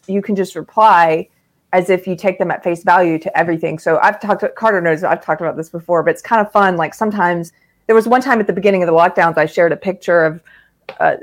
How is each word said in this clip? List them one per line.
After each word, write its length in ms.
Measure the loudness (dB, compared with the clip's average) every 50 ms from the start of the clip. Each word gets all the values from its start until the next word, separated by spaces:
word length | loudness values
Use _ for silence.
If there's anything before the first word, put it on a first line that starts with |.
| _
you 140 | -6 -6 -4
can 160 | -4 -4 -4
just 180 | -4 -4 -4 -8
reply 720 | -12 -14 -6 _ 2 4 6 6 6 4 4 2 0 -4 -8 _ _ _ _ _ _ _ _ -2
as 160 | -2 0 0
if 180 | 0 -2 -2
you 80 | -4 -8
take 240 | -4 -4 -4 -2 -2
them 120 | -2 -4
at 120 | -4 -4 -4
face 200 | -4 -4 -2 0
value 340 | 2 2 4 2 2 0
to 220 | -2 -4 -4 -2 -2
everything. 400 | -2 -2 -2 -4 -4 -6 -6 -4
So 200 | -2 0 0 2 2
I've 180 | 0 0 -2
talked 200 | -4 -4 -2 -2
to, 80 | -4 -6
Carter 320 | -4 -2 -2 0 0 0 0
knows 200 | 0 -2 -2 -2
I've 220 | -2 -4 -4 -4
talked 160 | -4 -6 -4
about 160 | -4 -6 -6
this 140 | -8 -10 -12
before, 320 | -12 -12 -6 -2 -2 0 0
but 80 | 0
it's 100 | -2 -4
kind 240 | -4 -2 0 0 0
of 80 | 0 2
fun. 240 | 2 2 2 2
Like, 160 | 0 -4 -4 -4
sometimes 600 | -4 -4 -4 -2 0 0 0 0 -2 -4 -8 -14 _ _ _ _ _ _
there 80 | 0 2
was 120 | 2 2 2
one 120 | 2 0
time 180 | 2 0 0 0
at 60 | 0 -2
the 40 | -2
beginning 300 | 0 0 0 2 2 2
of 40 | 2
the 40 | 4
lockdowns, 460 | 4 4 4 2 2 0 0 2 0
I 80 | -2
shared 260 | -2 0 0 0 0 0
a 40 |
picture 480 | -2 -4 -6 -8 -6 -2 0 2 2 2
of 160 | 0 -2 -6 -14 _ -20 _ _ _ _ _ _ -16 -6 -2
a, 180 | -2 -2 -2 -2